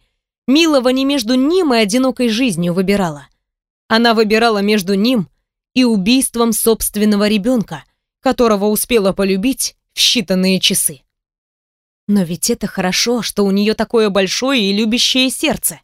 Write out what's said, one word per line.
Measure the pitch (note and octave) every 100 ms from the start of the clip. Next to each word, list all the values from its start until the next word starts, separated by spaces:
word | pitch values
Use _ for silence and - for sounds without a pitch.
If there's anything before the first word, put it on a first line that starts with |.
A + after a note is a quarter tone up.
| _ _ _ _ -
Милого | C#4+ E4 C#4+ A#3+
не | C4 C4+
между | C#4+ G#3+ B3+
ним | C#4 F#4 E4
и | A#3
одинокой | G#3 B3 C4 B3 A#3+
жизнью | G#3+ C4 E3 F3
выбирала. | F3 F#3 G3+ F3 C#3+ - _ _ _ _ _ -
Она | A3+ A#3
выбирала | A3 G#3+ A3 A#3 G#3
между | G3+ G#3+ F3
ним | G3 A3+ B3+ D#3+ _ _ _ _
и | B3+
убийством | B3 G#3+ F3+ C4 C4 A#3 A#3
собственного | A3 A3+ A3+ - G#3 G#3+ G#3 G#3
ребёнка, | G#3+ G3+ B3+ F3 D#3+ - _ _ _
которого | C4 B3 A#3 G#3 G#3
успела | G#3+ - A#3 F#3+
полюбить | F3+ G3 F#3+ A#3+ B3+ - - _
в | -
считанные | - - F3 F#3 F#3 F#3
часы. | - F#3+ - C#3 _ _ _ _ _ _ _ _ _ _ -
Но | G3+
ведь | E3 F3 -
это | A#3 G3
хорошо, | - F3+ F3+ A#3 A#3+
что | F#3 -
у | G3+
неё | G3 G#3
такое | A3 G#3+ A#3 G#3+
большое | G3 F#3+ - C4 C4+
и | G3
любящее | G3+ A3+ A#3 - C4 C4
сердце. | - D#4 A3+ - D#3+